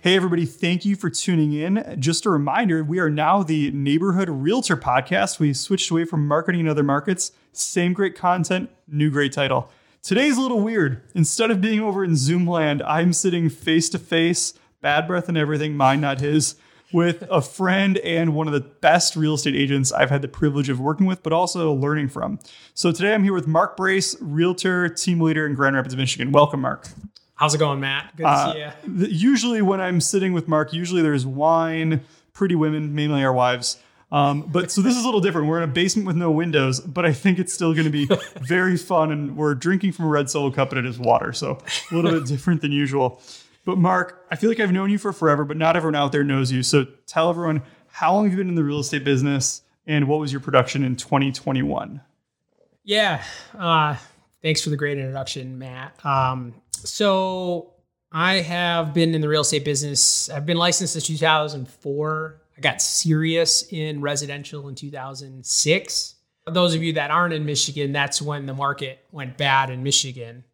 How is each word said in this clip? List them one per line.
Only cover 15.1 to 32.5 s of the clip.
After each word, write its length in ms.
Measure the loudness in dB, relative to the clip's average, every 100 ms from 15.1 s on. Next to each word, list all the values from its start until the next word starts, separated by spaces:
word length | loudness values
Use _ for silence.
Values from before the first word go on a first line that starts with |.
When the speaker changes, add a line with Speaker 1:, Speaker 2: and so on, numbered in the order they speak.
| -4 -2
Speaker 1:
and 100 | -2
everything, 380 | 0 -2 -2 2
mine, 240 | 4 4
not 180 | 0 -2
his, 380 | 0 2 0 -6 _ _ _
with 300 | 2 2 0 -2
a 100 | -2
friend 560 | -2 -4 0 2 2 0
and 360 | 0 0 0
one 140 | 0 0
of 40 |
the 80 | -2
best 540 | -4 _ 4 6 4
real 200 | 0 0
estate 200 | 2 0
agents 380 | 0 2 2 0
I've 180 | 2 2
had 100 | 2
the 40 | -2
privilege 420 | -2 0 0 -2
of 120 | -2
working 260 | -2 0 0
with, 160 | 0
but 100 | -2
also 400 | 0 0 0 0
learning 360 | 0 0 0 -2
from. 320 | -4 -6 -6 -12 -20 -18
So 160 | -2 0
today 240 | 2 2
I'm 80 | 2
here 100 | 2
with 120 | 2 2
Mark 300 | 2 2 0
Brace, 440 | 0 2 0 -6
realtor, 680 | -4 0 2 2 0 0 0
team 320 | -2 0 2
leader 260 | 2 2 -2
in 80 |
Grand 220 | 2 2 2
Rapids, 180 | -2
Michigan. 380 | -2 -2 -2 2
Welcome, 300 | 4 4 0
Mark. 260 | -4 -6 -12 -18 -20 -20 _
Speaker 2:
How's 200 | -2 0 2
it 20 |
going, 220 | 0 0
Matt? 340 | -4 -4 -8 -4
Good 60 |
to 60 | 2
Speaker 1:
Uh, 240 | 2 0
Speaker 2:
see 60 | -4
ya. 100 | -10 -14 -8 -2
Speaker 1:
th-, 120 | -2
usually 520 | 2 2 2 2 2
when 180 | 2 2
I'm 200 | 0 0
sitting 320 | 0 0 0
with 140 | -2 0
Mark, 260 | 0 0
usually 300 | -4 -2 0
there's 240 | 2 0 -2
wine, 760 | -2 2 2 0 -2 0 -2 -4 _ _
pretty 220 | -4 0